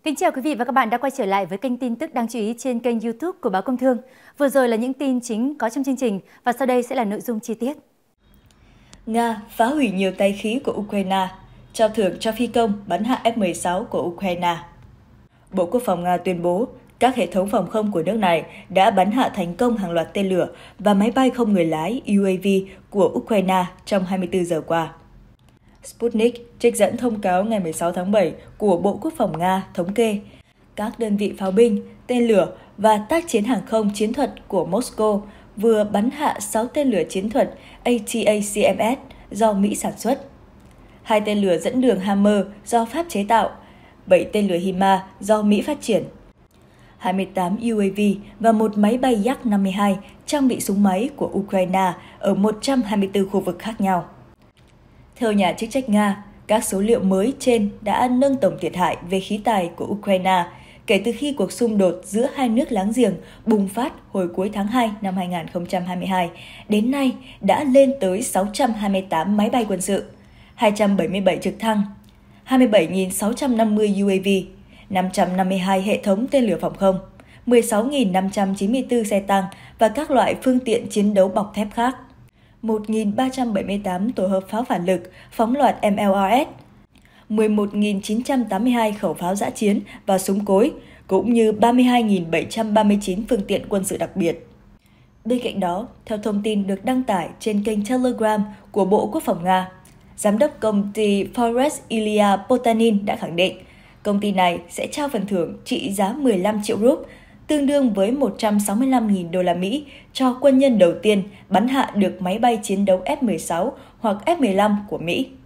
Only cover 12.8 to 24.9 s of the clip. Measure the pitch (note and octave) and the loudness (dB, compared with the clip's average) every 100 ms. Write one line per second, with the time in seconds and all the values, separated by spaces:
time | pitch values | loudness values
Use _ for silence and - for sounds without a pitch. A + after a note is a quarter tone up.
12.8 | - F3 A3+ B3+ A3+ A#3 F#3 E3 F3+ F3+ | -4 -4 -2 0 0 0 -2 -2 -2 -4
13.8 | A#3 F3+ D3+ F3 F#3+ F3 F3 E3 - - | -4 -4 -4 -4 -4 -2 -2 -4 -10 -20
14.8 | - - - - - _ _ F#3+ F3 B3 | -20 -20 -20 -20 -20 _ _ -4 0 0
15.8 | A#3+ F3 F3 F3 F#3 F3 F3 F3+ B3+ - | 0 -2 0 -2 -2 -2 -2 -2 -4 -8
16.8 | - _ A#3+ B3+ F#3 F#3+ G3 A#3 F3 A3 | -20 _ 0 0 -2 -2 0 -2 -2 -2
17.8 | G#3+ F3+ D#3+ A3 F#3+ E3 - - - F3+ | -2 -2 -2 0 0 0 -2 -18 -4 2
18.8 | G3 G3 F#3+ B3 G3+ - F3 F3 B3 G#3+ | 4 4 2 0 -2 -2 -6 -2 0 0
19.8 | F3+ E3+ D#3+ G#3 G3 F3+ D3+ - - - | -2 -2 -2 -4 0 0 -2 -6 -20 -2
20.8 | G3 G3 G#3+ C4 C4 B3+ A3+ G3 E3 D#3 | 2 4 2 2 2 2 2 2 2 0
21.8 | E3 C4 - G3+ G3 F#3 G3 G3 F#3+ - | -4 -6 0 2 2 0 2 0 -2 -18
22.8 | _ G3+ E3+ B3 - G#3+ F#3 F#3 F3+ - | _ 2 2 2 0 0 2 0 0 -8
23.8 | - G3+ F3+ F#3+ F3 F#3+ E3+ D#3+ - E3 | -2 -2 0 -4 -2 -2 0 -4 -2 -2
24.8 | D#3+ | -2